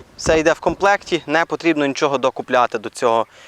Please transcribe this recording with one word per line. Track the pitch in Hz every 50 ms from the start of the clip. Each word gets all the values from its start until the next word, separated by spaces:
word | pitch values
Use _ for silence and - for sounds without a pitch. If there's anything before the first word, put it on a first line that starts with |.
| - - -
Все | - - - 160 160
йде | 156 165
в | 151 -
комплекті, | - 180 160 - 185 196 202 196 - - 180 156 -
не | - 147 160 170
потрібно | - 160 - - 165 160 147 143
нічого | 139 135 - 160 143 139 131
докупляти | 120 131 - - 120 - 127 127 123 113 - 113
до | 101 110
цього, | - - 135 120 113 117 107 - - - -